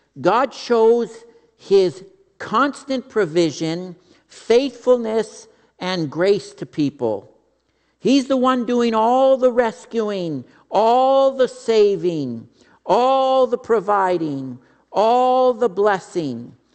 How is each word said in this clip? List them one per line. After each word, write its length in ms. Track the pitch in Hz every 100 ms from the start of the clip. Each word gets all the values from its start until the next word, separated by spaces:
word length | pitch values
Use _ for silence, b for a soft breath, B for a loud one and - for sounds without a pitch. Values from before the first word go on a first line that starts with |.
| _ -
God 320 | 147 220 269
shows 720 | - - 233 226 240 226 - - b b _
his 460 | - 196 180 - - _ _ _
constant 680 | - 214 277 - - 262 262
provision, 840 | 220 180 165 165 131 160 170 185 175 b b b
faithfulness, 1200 | - - 233 277 - - 247 226 220 214 - - b b b
and 320 | 180 185 151
grace 440 | 143 185 202 -
to 120 | - 165
people. 640 | - 143 - 117 104 - _ _ _ _ _ _ _
He's 280 | 196 277 262
the 80 | 269
one 300 | 254 254 233
doing 300 | 240 233 220
all 420 | 226 254 269 269
the 140 | 254
rescuing, 920 | 233 233 - - 226 208 202 170 143 123 b b
all 600 | 190 226 247 262 269 269
the 160 | 262 254
saving, 1000 | - - 220 208 190 175 160 131 117 110 b b b
all 600 | - 196 254 269 262 262 254
the 140 | 240
providing, 1000 | - 226 190 202 190 180 160 139 131 123 b b b
all 600 | - 220 247 254 254 254
the 160 | 233 240
blessing. 840 | 180 208 190 - 180 147 117 120 120 _